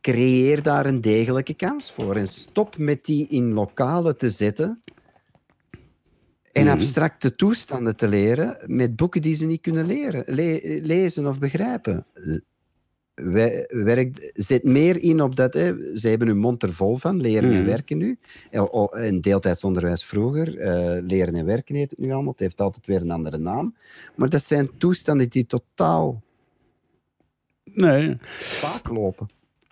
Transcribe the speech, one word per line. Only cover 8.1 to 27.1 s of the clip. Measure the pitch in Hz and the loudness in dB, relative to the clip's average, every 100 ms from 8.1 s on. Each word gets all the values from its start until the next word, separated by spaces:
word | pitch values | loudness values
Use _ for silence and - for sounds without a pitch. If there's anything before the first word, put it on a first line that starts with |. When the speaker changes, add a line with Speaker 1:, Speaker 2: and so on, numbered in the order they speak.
| 101 104 123 190 - 107 | 2 2 2 -2 -6 -4
Speaker 1:
met | 123 127 113 | 0 0 0
boeken | 175 175 | 0 0
die | 156 | 0
ze | 151 160 | -2 -2
niet | 165 | -2
kunnen | - 160 160 | -2 -2 -2
leren, | 247 285 151 - | -2 -4 -6 -4
le-, | 131 165 160 - 156 | -2 0 -2 -4 -6
lezen | 156 170 185 - 143 | 0 0 2 0 -2
of | 135 | -2
begrijpen. | 139 160 220 240 - 85 - - - 78 - _ _ _ _ _ _ | -4 -2 -4 -4 -4 -4 -6 -14 -6 -6 -8 _ _ _ _ _ _
Wij-, | - 80 95 113 85 - | -10 -2 2 2 0 -6
werk, | 123 104 120 127 127 73 | -2 2 2 0 -4 -16
zet | - - 127 | -4 2 2
meer | 131 131 165 180 | 4 4 4 4
in | 170 160 | 2 4
op | 139 127 | 2 2
dat, | 127 | 0
hè. | 147 175 - - 107 | 2 -2 -2 -6 -2
Ze | 113 | 0
hebben | 110 113 | 2 2
hun | 101 | 2
mond | 110 120 | 2 0
er | 104 | -4
vol | 82 98 120 | -2 -2 0
van, | 165 190 | -2 0
leren | 123 107 127 | 0 2 4
en | 104 | 4
Speaker 2:
Mhm. | 95 | 2
Speaker 1:
werken | 110 143 151 | 0 -2 -4
nu. | 196 254 _ - - | -4 -6 _ -20 -10
En, | 113 101 | -2 0
o-, | 117 101 | 2 0
en | 107 113 92 | -2 -2 0
deeltijdsonderwijs | 85 98 95 85 98 92 87 85 | 2 2 2 0 0 0 0 -2
vroeger, | - 101 113 147 160 - | -4 -2 -2 -2 -4 -4
eh, | 101 87 87 87 90 | -2 0 0 -2 0
leren | 95 90 | 0 2
en | 85 | 0
werken | 80 113 - | -2 -2 -2
heet | 143 143 | -6 -6
het | - | -6
nu | 131 | -4
allemaal. | 135 143 | -2 -4
Het | 131 | -4
heeft | 92 - | -6 -2
altijd | 101 - - | -4 -4 -2
weer | 95 | -2
een | 85 | 0
andere | 85 78 78 | -4 -6 -6
naam. | 82 110 170 - _ - - | -6 -4 -6 -8 _ -20 -20
Maar | - 131 | -4 0
dat | 156 | 2
zijn | - 147 139 - | 2 2 0 0
toestanden | 175 180 - 147 123 | 0 0 0 2 2
die | 131 120 | 0 -2
totaal | 117 _ - 165 165 156 120 - _ _ _ _ _ _ _ _ | -4 _ -2 0 2 0 -4 -14 _ _ _ _ _ _ _ _